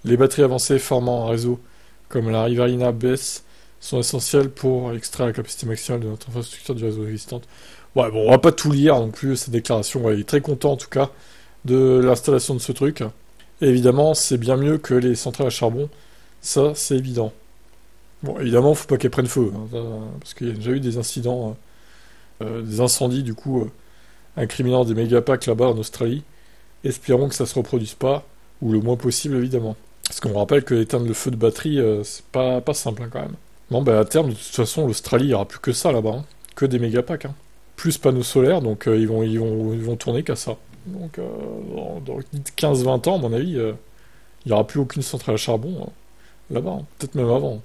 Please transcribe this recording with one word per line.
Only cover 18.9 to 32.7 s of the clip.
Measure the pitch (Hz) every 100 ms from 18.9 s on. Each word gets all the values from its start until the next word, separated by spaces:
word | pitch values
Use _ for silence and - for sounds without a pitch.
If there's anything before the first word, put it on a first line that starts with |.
| 131
qu'elles | 127
prennent | - 127
feu, | 139 110 101
hein, | 110
ça, | 117 117 110 107 139
parce | -
qu'il | - 120
y |
a | 107
déjà | 110
eu | 135
des | 127 117
incidents, | 113 - 120 123 110 113 - - - - - - - -
euh, | 110
euh, | 117
des | 113 107
incendies, | 123 - 123 127
du | 127
coup, | 110 139 127
euh, | - - - - - - - -
incriminant | 110 - 123 127 117
des |
mégapacks | 110 117 120 117 131 -
là-bas | 113 127
en | 113
Australie. | 104 - 117 139 - - - - - -
Espérons | 139 - - 123 139
que | -
ça | 120
se | 135
reproduise | 120 123 107
pas, | - 127 143 - - - -
ou | 117
le | 110
moins | 113 123
possible, | 123 - 147 135
évidemment. | 123 127 110 110 - - -
Parce | -
qu'on | 123 104
rappelle | 101 143
que | 131
éteindre | 120 110 127 120
le |
feu | 110 135
de | 117
batterie, | 113 - 156 147
euh, | 113 107
c'est | 101 - -
pas, | 131 127 127
pas | 156